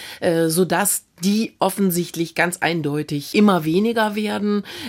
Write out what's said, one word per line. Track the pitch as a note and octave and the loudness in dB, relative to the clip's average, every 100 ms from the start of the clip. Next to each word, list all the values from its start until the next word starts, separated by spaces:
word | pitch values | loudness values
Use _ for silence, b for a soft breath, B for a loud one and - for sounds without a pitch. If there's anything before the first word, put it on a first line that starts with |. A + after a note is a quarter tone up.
| B B | B B
äh, | F3+ E3 E3 | 0 2 2
sodass | E3 F3 F3 G3 - - _ | 2 2 2 0 -2 -6 _
die | F3+ G#3 A3+ - | 0 0 -2 -2
offensichtlich | F#3+ G3 F#3+ F3 E3+ D#3+ E3 | -2 2 0 0 -4 -4 -4
ganz | - E3+ F3 | 0 -2 0
eindeutig | D#3 E3+ D3 D3 D3+ D3 - G#3+ | -2 0 -2 -4 -4 -6 -2 4
immer | G#3 F3+ | 6 4
weniger | D#3 F3 A3+ A3+ G#3+ G#3 | 2 2 2 0 -2 -2
werden | G#3 G#3 G#3 G#3 G3 B | -4 -2 -2 -2 -4 B